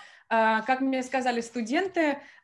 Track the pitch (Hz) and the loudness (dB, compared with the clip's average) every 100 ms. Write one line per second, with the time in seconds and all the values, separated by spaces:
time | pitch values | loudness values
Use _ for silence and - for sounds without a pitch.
0 | - - _ 226 220 220 214 262 269 262 | -14 -20 _ 2 4 2 0 0 0 -2
1 | 254 269 254 233 233 247 226 311 381 349 | -2 -2 0 -2 -4 -8 -2 -2 0 0
2 | 302 277 - - | 0 0 -8 -8